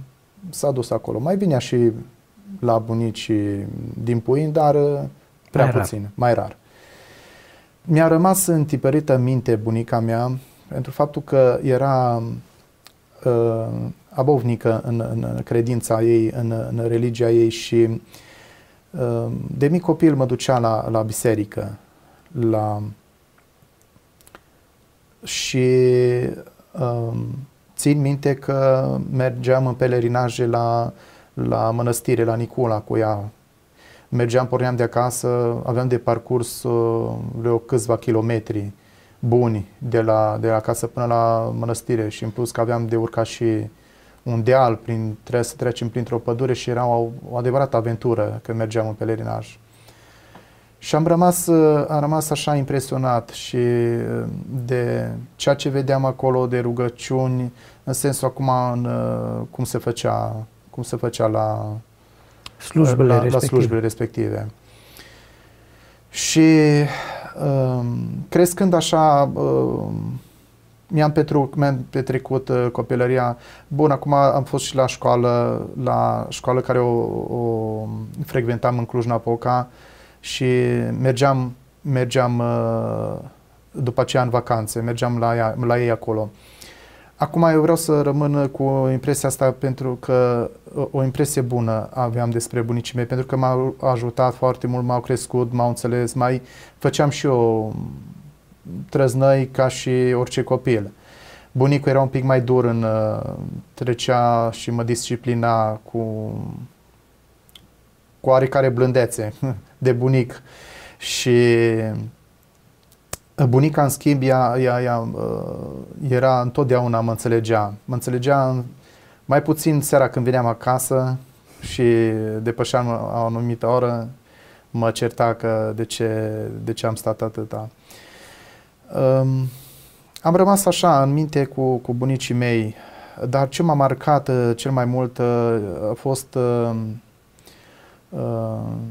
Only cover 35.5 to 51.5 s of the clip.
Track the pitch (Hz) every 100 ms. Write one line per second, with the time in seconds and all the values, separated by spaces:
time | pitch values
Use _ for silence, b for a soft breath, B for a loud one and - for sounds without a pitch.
35.5 | 120 123 120 127 123 - 120 - 127 117
36.5 | - 123 117 117 113 117 117 117 120 117
37.5 | 117 - 127 117 113 - 113 117 117 107
38.5 | 104 101 - b b b b 123 120 120
39.5 | 110 95 - 127 117 110 110 107 110 113
40.5 | 110 110 120 117 - 120 117 117 113 113
41.5 | 117 117 113 - 120 110 - 113 107 120
42.5 | - 117 117 113 113 113 - 110 - 117
43.5 | 110 107 - b b b b - 113 113
44.5 | 131 127 107 - 113 110 104 - 120 117
45.5 | - 123 117 117 123 117 120 - 117 131
46.5 | 120 - 120 123 117 117 123 - 120 120
47.5 | 131 139 117 113 113 123 113 107 107 -
48.5 | 113 113 113 110 107 110 110 113 110 110
49.5 | - _ b b b b b b b b
50.5 | b b b - 156 165 165 180 175 -